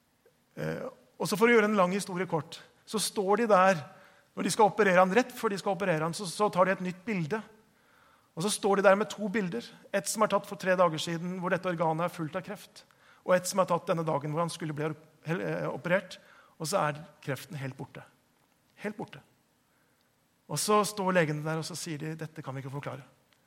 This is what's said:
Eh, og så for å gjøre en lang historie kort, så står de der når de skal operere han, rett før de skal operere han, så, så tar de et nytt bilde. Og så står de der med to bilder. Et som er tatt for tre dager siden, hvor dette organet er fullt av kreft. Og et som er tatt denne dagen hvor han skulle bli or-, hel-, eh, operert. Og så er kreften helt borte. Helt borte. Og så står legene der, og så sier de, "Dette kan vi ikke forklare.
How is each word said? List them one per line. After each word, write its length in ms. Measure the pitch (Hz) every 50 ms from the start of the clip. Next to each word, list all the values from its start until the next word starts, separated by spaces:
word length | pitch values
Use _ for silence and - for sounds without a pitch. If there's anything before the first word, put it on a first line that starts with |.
| _ _ _ _ _ _ _ _ _ _ -
Eh, 240 | - 156 160 160 - - 254 - _ _ _ _ -
og 80 | - 160
så 80 | 214
for 120 | 180 226 233
å 40 |
gjøre 160 | 240 226 208 208
en 80 | 214
lang 160 | 202 180 180
historie 360 | 185 202 - - 185 175 190 175
kort, 340 | 175 156 135 - - - - _ _ _ _ -
så 100 | - 208
står 400 | - - - 220 190 190 208 208
de 80 | 240 214
der 320 | 208 180 185 190 196 156 131 - - - - - _ _ _ _ -
når 80 | - -
de 80 | 196
skal 160 | - - 220 190
operere 320 | - - 208 196 180 180
han, 140 | 190 185 190
rett 160 | 233 254 247
før 200 | - - - 220
de 60 | 202 175
skal 120 | - 202
operere 320 | 190 170 208 185 165 156 156
han, 100 | 170 160
så, 140 | - 214 170
så 220 | - - 214 208
tar 160 | 208 175 185 180
de 80 | 190
et 80 | 185 185
nytt 160 | 185 175 - -
bilde. 340 | 233 214 180 165 139 214 220 - - - _ _ _ _ _ _ _ _ _ _ _ _ _ _ _ -
Og 80 | - 170
så 80 | 208
står 260 | - - - 202 196 196
de 60 | 190
der 140 | 202 190 202
med 80 | 214 208
to 220 | - - 208 208
bilder. 320 | 185 226 190 175 190 233 - - - - - - -
Et 120 | 202 190 -
som 140 | - 214
er 80 | 214 -
tatt 160 | 202 202 202 -
for 120 | 202 -
tre 160 | - 185 185
dager 240 | 185 180 170 156 151
siden, 380 | - 175 170 165 175 180 185 190
hvor 140 | 175 185 185
dette 160 | 170 185 185
organet 340 | 175 165 175 160 160 160 175
er 80 | 170
fullt 240 | - - 165 143 -
av 80 | 190 175
kreft. 400 | 185 202 - - - - - - _ _ _ _ _ _ _ -
Og 60 | - 180
et 140 | 185 180 180
som 140 | - 196
er 60 | 180 180
tatt 180 | 180 165 - -
denne 160 | 180 165 165
dagen 280 | 160 156 143 135 151 147
hvor 100 | 160 170
han 80 | 165
skulle 240 | - - 175 156 151
bli 140 | 143 147 160
or-, 80 | 147 - - _ _ _ -
hel-, 140 | 147 165 190
eh, 260 | 202 160 160 175 170 160
operert. 480 | - - - 170 180 196 190 - - - _ - - - - _ _ -
Og 80 | 165 147
så 140 | 196 190 160
er 160 | 151 147 147 165 - - _ -
kreften 340 | 147 131 - - - 170 139
helt 180 | 135 131 127 -
borte. 260 | - - - - - - _ _ _ _ _ _ _ _ _ _ _ _ _ - -
Helt 120 | 208 208
borte. 260 | - 185 - - - - _ _ _ _ _ _ _ _ _ _ _ _ _ _ _ _ _ _ _ _ _ _ _ _
Og 140 | - 160 147
så 160 | - 208 214 214 202
står 300 | 208 - - 190 185 185
legene 260 | 185 165 147 151 151 147
der, 140 | 156 160 160
og 80 | 156
så 80 | 160 180 -
sier 200 | - 180 156 143
de, 140 | 156 156 160 160
"Dette 240 | 165 151 - 160 143
kan 100 | 139 131
vi 80 | 135
ikke 140 | 127 135 135
forklare. 260 | 143 - 131 120 135 131 - _ _ _ _ _ _ _